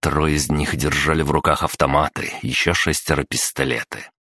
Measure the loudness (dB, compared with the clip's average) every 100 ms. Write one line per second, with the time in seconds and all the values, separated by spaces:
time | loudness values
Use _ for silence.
0 | 0 2 2 2 0 0 0 -2 0 0
1 | 2 0 2 2 2 0 0 0 2 4
2 | 2 -2 -10 -8 -4 -2 0 0 0 -2
3 | 0 0 0 -2 -2 -2 -2 -2 -6 -12
4 | -14 _ _